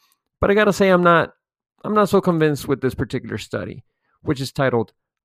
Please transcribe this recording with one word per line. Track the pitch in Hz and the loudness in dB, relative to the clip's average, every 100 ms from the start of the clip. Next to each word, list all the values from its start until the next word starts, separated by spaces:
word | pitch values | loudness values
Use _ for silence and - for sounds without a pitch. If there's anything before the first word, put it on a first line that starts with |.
| _ _ _ - | _ _ _ -4
But | 185 | 0
I | |
gotta | 202 208 | 2 2
say, | - 196 | 2 2
I'm | 180 | 4
not, | 175 170 139 _ _ _ _ _ | 4 4 2 _ _ _ _ _
I'm | - 214 | -4 0
not | 202 | 2
so | 196 | 2
convinced | 185 170 156 143 - | 2 2 0 0 -4
with | 139 | -4
this | 131 | -4
particular | - 123 131 113 104 | -4 -6 -8 -8 -10
study, | - 107 95 - - _ _ _ | -8 -10 -10 -14 -20 _ _ _
which | - 131 | -6 -6
is | 135 | -6
titled | - 135 120 107 _ _ _ | -2 0 0 -4 _ _ _